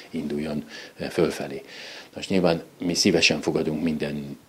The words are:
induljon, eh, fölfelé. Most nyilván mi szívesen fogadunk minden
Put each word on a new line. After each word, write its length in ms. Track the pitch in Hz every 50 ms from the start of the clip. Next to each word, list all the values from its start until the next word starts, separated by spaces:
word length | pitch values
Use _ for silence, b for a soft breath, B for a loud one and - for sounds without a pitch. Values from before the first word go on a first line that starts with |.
| B B
induljon, 540 | - 82 76 73 73 73 76 78 76 76 - B B B B B B
eh, 120 | - 80 71
fölfelé. 540 | - 90 85 73 - - - - 67 67 B B B B B B B B B B -
Most 140 | - - -
nyilván 340 | 101 95 90 87 85 82 - - - -
mi 160 | - 87 85
szívesen 460 | - - 107 87 82 82 - 80 76
fogadunk 420 | - 87 76 82 80 76 76 76 80
minden 560 | 82 78 73 73 73 73 73 71 69 69 - -